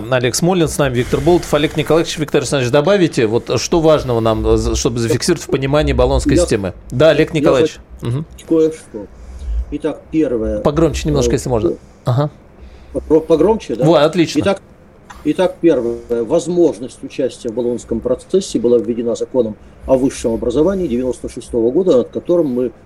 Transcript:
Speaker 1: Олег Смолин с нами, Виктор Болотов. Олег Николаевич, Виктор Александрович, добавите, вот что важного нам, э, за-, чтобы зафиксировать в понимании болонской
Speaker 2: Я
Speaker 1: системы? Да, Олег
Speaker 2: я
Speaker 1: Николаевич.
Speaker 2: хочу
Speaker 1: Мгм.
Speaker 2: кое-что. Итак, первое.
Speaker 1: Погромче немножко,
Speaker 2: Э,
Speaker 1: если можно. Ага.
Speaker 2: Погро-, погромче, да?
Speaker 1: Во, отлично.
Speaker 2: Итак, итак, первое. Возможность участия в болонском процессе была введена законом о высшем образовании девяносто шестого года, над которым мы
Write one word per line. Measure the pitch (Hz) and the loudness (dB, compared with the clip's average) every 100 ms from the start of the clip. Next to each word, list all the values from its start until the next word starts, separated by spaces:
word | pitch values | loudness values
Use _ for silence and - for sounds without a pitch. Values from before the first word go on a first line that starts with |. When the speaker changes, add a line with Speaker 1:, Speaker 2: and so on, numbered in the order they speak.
| 110 | 0
Speaker 1:
Олег | 127 123 - | 0 0 0
Смолин | 170 190 151 | 0 2 0
с | - | 0
нами, | 139 120 | 0 0
Виктор | 120 131 | -2 0
Болотов. | 147 175 - 151 | 2 2 2 0
Олег | 151 156 | 0 -2
Николаевич, | 135 160 160 180 | 0 0 0 -4
Виктор | 143 147 | -2 -2
Александрович, | 127 143 123 | 0 -2 2
добавите, | 147 147 202 165 - 110 | 2 2 2 2 2 0
вот | 113 - 127 | 0 -2 -4
что | - 170 | 0 2
важного | 156 147 123 117 | 4 4 2 0
нам, | 113 110 110 | 0 0 2
э, | 110 | 2
за-, | 113 110 | 0 -2
чтобы | 139 120 | -2 -2
зафиксировать | 113 117 - 170 | -2 0 0 -2
в | - | -2
понимании | 135 135 147 147 | -4 0 0 2
болонской | 123 127 135 147 143 | 2 2 2 2 2
Speaker 2:
Я | |
Speaker 1:
системы? | 170 107 92 - - | 2 0 -2 -8 -6
Да, | 123 156 | 2 4
Олег | 147 156 | 4 2
Speaker 2:
я | 160 | 0
Speaker 1:
Николаевич. | 143 135 156 - - - | 2 4 2 -2 -20 -12
Speaker 2:
хочу | 120 | -6
Speaker 1:
Мгм. | 131 160 - - | -6 -8 -14 -2
Speaker 2:
кое-что. | 160 160 156 - 107 98 - - - - - - | 2 2 -2 -12 -14 -14 -18 -18 -12 -6 -6 -6
Итак, | 147 156 - - | -6 -6 -8 -4
первое. | 160 139 120 110 107 | -2 0 -2 -4 -2
Speaker 1:
Погромче | 156 147 165 - 151 | -2 2 0 0 -2
немножко, | 143 120 | 0 0
Speaker 2:
Э, | |
Speaker 1:
если | 123 139 | -2 -2
можно. | 117 107 - - - - | 0 0 -4 -12 -8 -2
Ага. | 123 147 - - - - - - | -2 -2 -6 -20 -20 -20 -20 -12
Speaker 2:
Погро-, | 131 - 156 | -10 0 2
погромче, | - 156 180 220 - 113 | 4 2 4 0 -4 0
да? | 156 | 4
Speaker 1:
Во, | 160 | 4
отлично. | 151 175 156 147 | 4 2 0 0
Speaker 2:
Итак, | 190 190 - - - - - - | -2 -2 -6 -20 -20 -20 -20 -8
итак, | 151 151 180 - | -4 0 -2 2
первое. | 170 131 117 117 - 117 | 2 2 0 -6 -6 -4
Возможность | 110 165 160 175 160 104 123 - | 0 -2 0 2 2 0 -10 -14
участия | 135 - 123 - 123 | -12 -6 -6 -6 -8
в | |
болонском | 110 120 117 - 113 | -4 -4 -6 -6 -6
процессе | 127 123 - 190 - 127 | -4 -6 -2 -2 -2 -2
была | 117 120 | 2 2
введена | 107 117 117 104 | 2 -4 -4 -4
законом | 117 127 110 107 - - - | -2 -2 -2 -6 -16 -12 -2
о | 131 | 0
высшем | 131 - 120 | 0 -2 -4
образовании | 113 117 120 170 196 165 | -2 -2 0 0 0 -2
девяносто | 120 127 120 123 | -2 -4 -6 -10
шестого | 120 - 123 113 | -12 -6 -2 0
года, | 147 185 127 | 2 2 2
над | 110 | 0
которым | 117 - 175 151 | -4 0 0 0
мы | 123 123 - | -2 -4 -6